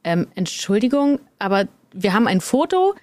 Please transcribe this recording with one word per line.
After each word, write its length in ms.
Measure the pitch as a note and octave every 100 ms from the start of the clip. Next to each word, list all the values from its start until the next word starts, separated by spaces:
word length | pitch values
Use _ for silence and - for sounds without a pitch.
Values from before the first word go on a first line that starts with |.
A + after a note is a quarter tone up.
„Ähm, 240 | - E3+ - -
Entschuldigung, 840 | F3+ - - G3+ B3 C#4+ C#4+ C#4 - _
aber 260 | G3 G3 G3 - _
wir 200 | F#3+ G3
haben 140 | F#3+ A#3
ein 140 | F#3+
Foto. 540 | - B3+ E4 F#4 F#4+ G4